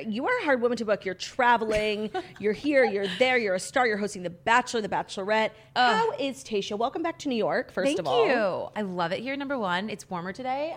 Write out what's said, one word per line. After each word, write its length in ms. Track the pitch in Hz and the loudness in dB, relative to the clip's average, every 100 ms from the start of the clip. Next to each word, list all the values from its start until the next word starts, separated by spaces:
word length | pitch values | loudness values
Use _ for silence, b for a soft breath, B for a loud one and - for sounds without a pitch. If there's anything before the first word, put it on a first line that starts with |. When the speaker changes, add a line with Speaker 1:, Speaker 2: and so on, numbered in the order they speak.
| 214 | -4
Speaker 1:
You 180 | 208 330 | -4 0
are 120 | 494 | 0
a 60 | |
hard 180 | 330 254 | 2 2
woman 160 | 240 233 | 2 0
to 80 | 220 | 0
book. 180 | 196 | 0
You're 100 | 190 | -2
traveling. 960 | 180 - - 240 233 220 214 214 208 220 370 | -8 -6 2 4 4 4 0 0 -2 -4 -6
Speaker 2:
<laughs> 140 | - - | -8 -4
Speaker 1:
You're 140 | 202 | -2
here. 300 | 208 285 277 233 | 0 2 4 4
You're 220 | 196 196 180 | 2 -2 2
there. 180 | 254 254 | 2 4
You're 200 | 208 185 | 2 -2
a 40 | |
star. 260 | - 233 247 | -2 2 2
You're 120 | 208 | 2
hosting 240 | 202 196 | -2 -6
The 80 | 175 | -10
Bachelor, 500 | 175 220 240 247 233 | -6 4 4 4 -2
The 80 | 196 | -2
Bachelorette. 600 | 170 - - 190 214 214 B B - | -2 -4 -6 0 2 0 B B 2
Speaker 2:
Ugh. 200 | 247 440 | 4 4
Speaker 1:
How 160 | 453 | 0
is 300 | - 277 262 | 0 -4 -4
Tayshia? 360 | - 208 196 208 | -4 -4 -2 -2
Welcome 240 | 240 330 | -2 -2
back 160 | 330 320 | -4 -4
to 100 | 285 | -4
New 60 | |
York, 360 | 233 165 190 - | -2 0 0 -2
first 160 | - 277 | -2 0
Speaker 2:
Thank 100 | 294 | 0
Speaker 1:
of 80 | 156 | 2
all. 200 | - 415 | 2 4
Speaker 2:
you. 420 | 247 196 131 92 | 4 2 -2 -6
I 60 | 214 | -6
love 300 | 196 180 170 | -6 -2 -2
it 80 | 185 | -2
here, 160 | 247 277 | -4 -6
number 220 | 277 277 | -4 -4
one. 320 | 190 175 208 | -2 -2 -4
It's 180 | 208 - | -10 -10
warmer 240 | 180 180 | -8 -8
today 400 | 196 254 269 311 | -8 -6 -4 -4